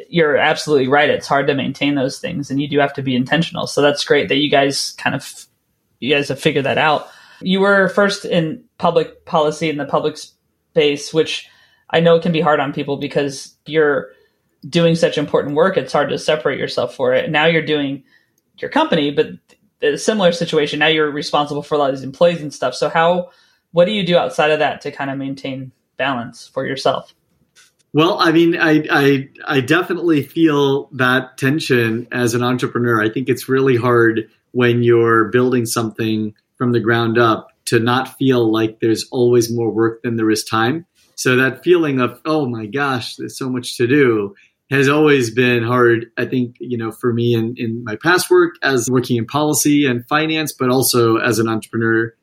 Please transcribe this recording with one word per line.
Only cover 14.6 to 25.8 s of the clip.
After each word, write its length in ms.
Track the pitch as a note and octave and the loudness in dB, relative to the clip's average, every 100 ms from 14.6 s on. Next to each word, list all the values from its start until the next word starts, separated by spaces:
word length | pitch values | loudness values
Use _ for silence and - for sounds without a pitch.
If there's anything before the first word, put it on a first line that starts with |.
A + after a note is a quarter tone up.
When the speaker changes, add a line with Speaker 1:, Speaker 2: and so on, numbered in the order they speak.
| C#3+ | -4
Speaker 1:
doing 280 | E3+ E3+ | 2 2
such 240 | E3 D#3+ D3+ | 2 0 0
important 360 | D3 D3+ C#3+ | -2 -2 0
work. 220 | D3 F#3+ F#3 | 2 2 0
It's 160 | C3 | -2
hard 160 | D3+ C3+ | -2 0
to 100 | D3 | -2
separate 400 | - D#3 D3 C3 | -2 0 -2 -2
yourself 360 | C#3+ - A#2+ | -4 -4 -4
for 180 | - B2+ | -2 0
it. 180 | B2+ - | 0 0
Now 140 | D3+ E3 | 0 2
you're 180 | E3 D3 | 2 0
doing 360 | D3+ C#3 C#3 - _ _ _ _ _ | -2 -2 -8 -14 _ _ _ _ _
your 120 | - | -6
company, 400 | D4 D#4 E3+ C#3+ | -2 0 0 0
but 160 | D3 - F3+ _ _ _ _ | -2 -2 -6 _ _ _ _
a 160 | D3 C#3 | -2 0
similar 340 | - A3 F3 | -2 2 2
situation. 460 | E3+ E3 D#3 D3 D3+ | 2 0 0 0 0
Now 80 | D#3 | 2
you're 240 | D#3 D3+ | 2 0
responsible 520 | C#3+ C#3 D3+ D3 C#3+ | -2 -2 -2 -2 -6
for 120 | C#3+ | -4
a 40 | D3 | -2
lot 120 | C#3 | 0
of 60 | C#3 | -2
these 80 | |
employees 360 | C3 - F3 E3+ | -10 2 2 2
and 120 | D3 | -6
stuff. 220 | - C3 | -6 -6
So 140 | - D3 | -2 -2
how, 420 | E3 E3+ F3+ F3 _ _ _ _ | 2 2 2 -4 _ _ _ _
what 120 | E3 | 2
do 80 | F3+ | 2
you 140 | G#3 F3 | 0 2
do 100 | E3+ | 2
outside 340 | - - D3+ | 2 0 0
of 100 | D3+ | 2
that 200 | C#3+ - | 0 -2
to 100 | D3 | -10
kind 200 | - C#3 | -8 -6
of 80 | C3+ | -6
maintain 520 | C3+ C3+ C#3 C3+ C3 - | -8 -8 -10 -10 -14 -20